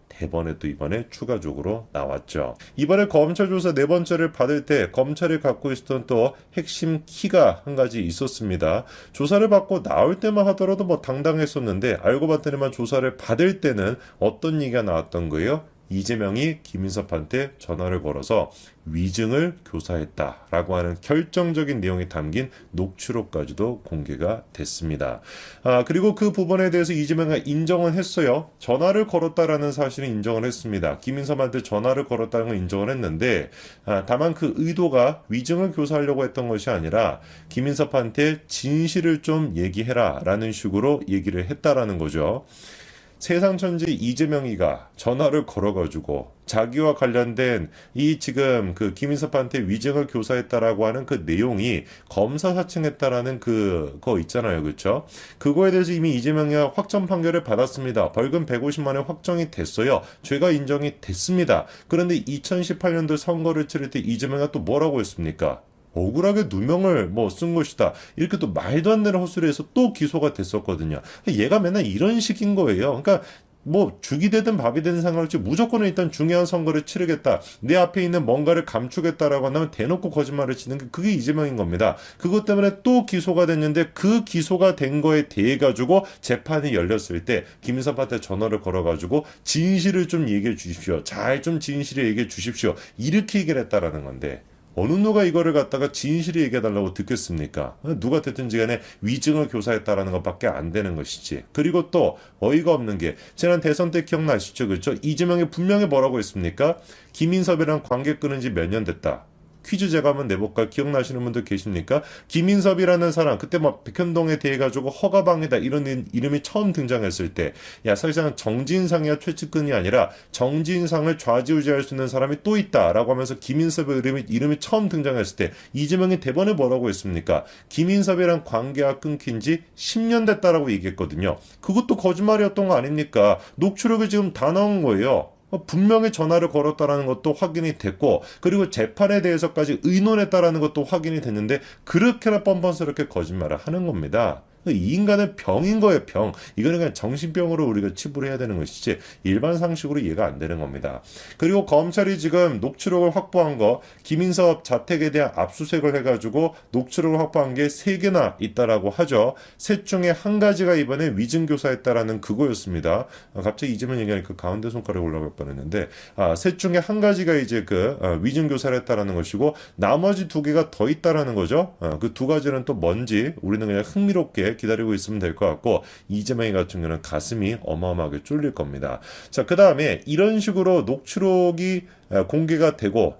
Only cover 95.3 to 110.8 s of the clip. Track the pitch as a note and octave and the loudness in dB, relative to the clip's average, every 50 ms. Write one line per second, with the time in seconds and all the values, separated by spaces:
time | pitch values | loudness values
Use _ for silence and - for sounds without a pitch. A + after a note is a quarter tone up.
95.3 | D3+ E3+ E3 E3 D3 D3 C3+ C#3+ - C3+ C#3 C#3 - - - C#3 D#3 E3+ D#3+ F3+ | 4 2 2 2 2 2 2 0 0 -2 -2 -2 -4 -4 -4 -2 -2 -2 -2 -2
96.3 | F3 E3+ D3+ B2+ A#2+ B2 G#2+ A2 G2+ G2+ G2+ F#2 F#2 - G2 - B2+ A2 - - | 0 0 0 0 0 0 0 0 0 0 -2 -2 -4 -6 -4 -4 -4 -4 -4 -4
97.3 | E2+ D#2+ D2+ D2 - D#2 C#2 B1+ - - - D3+ E3 G#2 F#2+ B2 C#3+ D#3 - - | -4 -4 -6 -6 -6 -6 -6 -6 -8 -10 -8 -6 -6 -4 -2 0 0 0 0 -2
98.3 | A2+ - B2+ A#2 G#2+ A2+ A2+ A2 A#2+ A2 - - - - G2 G#2 B2+ C#3 - D3+ | -6 -6 -6 -2 0 0 0 0 0 -4 -6 -10 -14 -8 -4 -4 -2 0 2 2
99.3 | D3+ D3+ D3 - - A2+ G2+ A#2+ A#2 G#2+ - - G2+ G2 F#2+ F#2+ F2+ F2+ - F#2+ | 2 2 0 0 -2 -4 -2 -2 -2 -2 0 0 0 0 0 0 -2 -2 -2 -4
100.3 | F2 - - G#2+ D2 C2 D#2 E2 E2+ G#2+ G#2 F#2+ E2+ D#2 C#2+ - - - - - | -4 -2 -2 -2 -2 -2 -4 -4 -2 -2 -2 -2 -4 -6 -6 -8 -10 -12 -10 -8
101.3 | D2+ C2+ - - - - D3+ E3+ F#3 F3 E3 - - E3+ C3 F2 - - - - | -8 -8 -10 -6 -4 -2 0 2 2 0 0 2 2 2 4 2 2 -2 -10 -20
102.3 | - _ G2 A2+ C#3+ E3 D#3+ E3+ D#3+ C#3 A#2+ G#2+ G2+ F2 E2 D#2+ - - - - | -8 _ 0 2 2 4 4 4 2 2 0 -2 -4 -2 -4 -4 -6 -6 -12 -20
103.3 | - - - F3 F3+ E3 D#3+ D#3+ D3+ D3+ F3+ E3+ D#3+ E3+ D#3+ - F3 D#3 D#3+ D#3 | -8 -2 0 2 2 2 2 0 0 0 0 0 0 -2 -2 -2 -2 -2 0 0
104.3 | C3 G2+ - - - - B2+ G2+ F#2+ F2+ - C#3+ A#2+ G#2 - D3+ D3+ C3+ F3 F3 | 0 0 -2 -4 -6 -4 -2 -2 -2 -2 -2 -4 -4 -2 -2 -4 -2 0 0 2
105.3 | F3 F3 E3+ D#3+ - D#3+ F3 F#3+ G3+ G#3 G#3 E3 C#3+ C3+ C3 C3+ B2+ A#2+ G2+ - | 2 2 0 0 -2 -2 0 2 2 2 2 2 4 2 2 2 0 -2 -4 -4
106.3 | - G2 F2 E2 E2 - C3+ D#3 E3+ - - - - - - - - - D#3+ E3 | -4 -4 -4 -4 -2 0 0 0 0 -2 -6 -16 -20 -20 -20 -20 -4 -2 0 2
107.3 | F3+ F#3+ F3+ F3 F3 D#3 D#3+ D3+ D#3 D3 D3 - B2 C3 - D3 D3+ D3 - D3 | 2 2 2 2 2 2 2 0 0 -2 -2 -2 -4 -2 0 -2 -2 -2 -2 -4
108.3 | C#3 C3 B2 B2+ G2+ E2+ E2 F2 G2+ A2+ G#2+ F2 D#2+ - - D#2 C2+ - - - | -4 -4 -4 -4 -2 -2 -2 -2 -2 -2 -2 -4 -6 -4 -4 -4 -4 -4 -8 -16
109.3 | _ _ - - - - - - G#3 F3+ G3+ F3+ D#3+ D#3+ C#3+ D3 C#3+ C#3 C#3 A2 | _ _ -20 -20 -20 -20 -8 -6 -4 -2 0 0 0 2 2 2 0 0 -2 -2
110.3 | F#2+ F#2+ G#2 G#2 - - A2+ G#2+ - - | -2 -2 -2 -2 -2 -2 -2 0 -2 -2